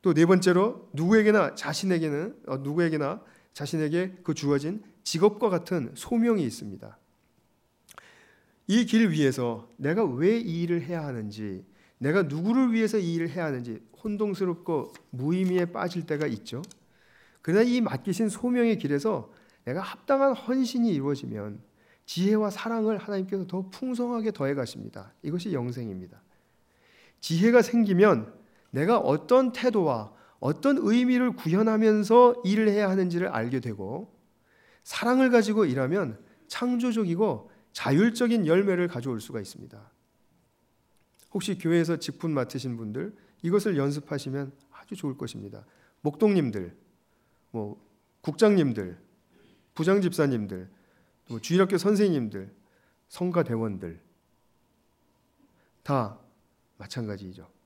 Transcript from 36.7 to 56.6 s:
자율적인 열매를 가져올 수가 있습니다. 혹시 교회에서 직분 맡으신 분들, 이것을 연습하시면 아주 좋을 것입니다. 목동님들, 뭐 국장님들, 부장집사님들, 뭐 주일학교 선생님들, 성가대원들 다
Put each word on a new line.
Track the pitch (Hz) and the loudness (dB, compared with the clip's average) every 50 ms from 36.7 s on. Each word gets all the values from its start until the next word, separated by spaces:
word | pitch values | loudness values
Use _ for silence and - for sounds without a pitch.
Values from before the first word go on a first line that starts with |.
| 247 240 240 254 226 226 214 175 170 170 220 208 135 107 - - - _ _ _ _ | -2 0 0 0 0 0 0 -2 0 0 0 -2 -2 -4 -8 -18 -20 _ _ _ _
자율적인 | - - - 135 151 208 233 226 233 247 233 233 233 170 151 | -6 -2 2 4 4 4 4 2 2 0 2 2 2 2 4
열매를 | 165 185 202 196 185 175 180 170 | 4 4 4 2 2 0 0 -2
가져올 | 175 156 127 135 123 110 | -4 -6 -6 -4 -6 -6
수가 | - - - 113 | -8 -8 -10 -10
있습니다. | 98 95 - - - - - 107 107 _ _ _ _ _ _ _ _ _ _ _ _ _ _ _ _ _ _ _ _ _ _ _ _ _ _ _ _ _ | -10 -10 -14 -18 -18 -20 -20 -20 -20 _ _ _ _ _ _ _ _ _ _ _ _ _ _ _ _ _ _ _ _ _ _ _ _ _ _ _ _ _
혹시 | _ 202 180 - 190 185 | _ -6 -4 -4 -6 -4
교회에서 | 170 165 165 170 165 160 170 156 | 0 2 2 2 2 2 -2 -4
직분 | - - 139 - - 165 156 | -4 -10 -10 -6 -6 -2 -2
맡으신 | 139 127 - - 135 120 131 120 113 | -2 -2 -4 -6 -8 -8 -8 -8 -8
분들, | 113 107 104 127 165 208 214 _ _ _ _ _ - | -10 -10 -8 -8 -8 -10 -12 _ _ _ _ _ -4
이것을 | 170 180 208 196 214 185 143 | 0 0 0 2 2 0 0
연습하시면 | 139 139 143 147 143 - 151 139 - 135 131 139 139 139 139 _ _ _ | 0 0 -2 -4 -6 -8 -8 -8 -6 -6 -8 -8 -8 -10 -14 _ _ _
아주 | _ - - _ 208 | _ -20 -16 _ -14
좋을 | - - 143 127 131 | -8 -8 -8 -8 -8
것입니다. | 131 117 - 110 101 104 107 104 107 _ _ _ _ _ _ _ | -10 -12 -12 -12 -14 -14 -16 -18 -20 _ _ _ _ _ _ _
목동님들, | - 147 147 - 214 214 202 185 151 123 104 104 92 85 - _ _ _ _ _ _ _ _ _ _ _ _ _ _ _ | -6 -6 -2 2 2 4 4 4 2 0 -2 -6 -8 -8 -14 _ _ _ _ _ _ _ _ _ _ _ _ _ _ _
뭐 | - 113 107 104 - - _ _ _ _ _ _ _ _ | -10 -8 -8 -8 -10 -16 _ _ _ _ _ _ _ _
국장님들, | _ - 147 - 233 208 208 190 156 135 117 107 98 90 87 - - _ _ _ _ _ _ _ _ _ _ _ _ _ _ - | _ -8 0 4 4 6 6 6 4 2 0 -2 -6 -8 -10 -14 -20 _ _ _ _ _ _ _ _ _ _ _ _ _ _ -4
부장집사님들, | 160 175 196 202 190 175 - - 151 139 131 113 104 98 101 92 92 - _ _ _ _ _ _ _ _ _ _ _ _ | 0 2 2 2 2 0 0 2 0 2 2 -2 -4 -6 -8 -12 -12 -14 _ _ _ _ _ _ _ _ _ _ _ _
뭐 | 120 113 | -12 -12
주일학교 | - - 165 185 190 185 196 175 | -4 0 2 2 2 2 2 0
선생님들, | 175 202 214 196 208 196 170 143 120 107 104 98 95 98 - _ _ _ _ _ _ _ _ _ _ _ | 2 2 2 4 4 2 2 0 -2 -4 -8 -10 -12 -14 -18 _ _ _ _ _ _ _ _ _ _ _
성가대원들 | - - 180 180 175 175 156 - 117 113 113 110 101 92 92 85 82 85 _ _ _ _ _ _ _ _ _ _ _ _ _ _ _ _ _ _ _ _ _ _ _ _ _ _ _ _ _ _ _ _ _ _ _ _ _ | -10 -6 -6 -2 0 0 0 0 -2 -4 -2 -4 -6 -8 -10 -12 -12 -14 _ _ _ _ _ _ _ _ _ _ _ _ _ _ _ _ _ _ _ _ _ _ _ _ _ _ _ _ _ _ _ _ _ _ _ _ _
다 | - 143 135 117 101 - - _ _ _ _ _ _ _ _ | -2 -2 -2 -2 -4 -8 -16 _ _ _ _ _ _ _ _